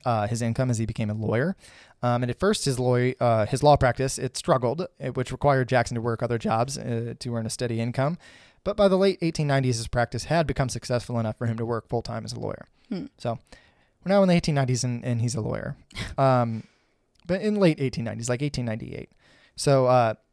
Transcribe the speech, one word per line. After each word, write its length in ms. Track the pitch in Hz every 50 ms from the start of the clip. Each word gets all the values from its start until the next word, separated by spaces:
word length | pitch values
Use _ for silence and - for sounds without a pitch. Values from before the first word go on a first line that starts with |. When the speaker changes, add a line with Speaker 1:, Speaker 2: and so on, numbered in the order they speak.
| -
Speaker 1:
uh, 240 | 127 117 110 104 104
his 120 | 120 113
income 300 | 120 113 110 - 131 127
as 80 | 123 107
he 80 | 113
became 240 | 107 110 - 117 104
a 20 | 107
lawyer. 440 | 107 110 110 110 113 135 175 196 - - - - - - - - _ -
Um, 180 | 120 120 120 127
and 80 | 120
at 80 | 120 -
first, 260 | - 196 214 - -
his 120 | 143 131 120
law, 200 | 127 123 123 123 123 127 131 -
uh, 260 | 127 - 117 110 110
his 180 | - - 131 -
law 120 | 147 147
practice, 400 | 143 - 127 117 - 131 131 -
it 200 | - 131 127 -
struggled, 500 | - - - 160 131 120 120 120 160 185 - _ - -
uh, 60 | 131
which 240 | 120 127 123 - -
required 360 | - - 143 139 135 127 113
Jackson 280 | 131 123 117 - 123
to 40 | 117
work 220 | 110 120 117 110 123
other 160 | 117 120 113
jobs, 400 | - - 110 113 120 135 135 127
uh, 360 | 110 123 120 113 117 120 117 -
to 160 | - 123 120
earn 120 | 117 113
a 40 | 110
steady 300 | - - 127 117 117 113
income. 360 | 113 120 117 - 131 147 175 - - - - - - - _ _ -
But 140 | 185 202
by 100 | - 208
the 100 | 196 190
late 220 | 185 196 196 185 -
eighteen 280 | - 165 160 - 156 143
nineties, 300 | 139 135 131 127 120 113
his 100 | 117 -
practice 360 | - 127 120 - - 117 -
had 200 | - 151 170 160
become 220 | 135 135 - 139 123
successful 500 | - 120 - - 127 120 - - 120 117
enough 180 | 113 107 107
for 100 | - 120
him 100 | 113 117 110
to 80 | 117
work 220 | 113 120 113 - -
full-time 360 | - 117 - - 117 113 110
as 80 | 110 120
a 60 | 117
lawyer. 260 | 113 104 - - - _ _ _ _ -
Speaker 2:
Hmm. 160 | 214 180 - - _ -
Speaker 1:
So 220 | - 123 113 117 - _ - - _ _ _ _ _ _ _ _ -
we're 60 | 170
now 120 | 196 202 196
in 60 | 185
the 60 | 175
eighteen 180 | 170 - - 151
nineties, 300 | 143 135 123 127 120 127
and, 200 | 123 120 120 -
and 160 | 127 120 117
he's 140 | 110 120 117
a 60 | 113
lawyer. 360 | 110 117 120 - - - 143 - - _ -
Speaker 2:
<laughs> 200 | - - - -
Speaker 1:
Um, 460 | - 139 135 131 123 120 117 110 110 104 _ _ _ _ _ _ _ _ _ _ _ _
but 140 | - 180 190 175
in 140 | 214 208
late 240 | 208 196 170 156 -
eighteen 240 | 139 131 - - 117
nineties, 240 | 113 101 110 117 120
like 120 | 123 117
eighteen 240 | 143 147 - - 123
ninety-eight. 440 | 117 110 113 123 120 - - - - _ _ _ _ _ _ _ _ _
So, 300 | - - 147 139 135 131
uh, 280 | 123 127 127 120 113 107 - _ _